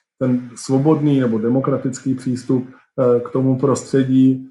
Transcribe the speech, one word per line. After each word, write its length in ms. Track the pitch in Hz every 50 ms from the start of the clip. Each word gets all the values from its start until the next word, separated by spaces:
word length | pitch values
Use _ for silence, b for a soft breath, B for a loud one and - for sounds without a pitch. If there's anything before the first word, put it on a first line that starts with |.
| B _ _ _
ten 300 | 135 127 127 123 123 123 120
svobodný 640 | 113 - - 135 135 139 156 156 143 147 147 143 135
nebo 180 | 127 120 113 110
demokratický 800 | 107 117 123 135 135 147 135 127 - 135 131 - - 139 131
přístup, 520 | 131 - 131 123 113 - - 135 127 127 -
eh, 500 | - _ _ _ _ - 131 123 120 120
k 100 | 120 -
tomu 300 | - 131 131 131 131 131
prostředí, 880 | 139 139 123 - - - - 135 135 131 131 131 131 131 131 131 - -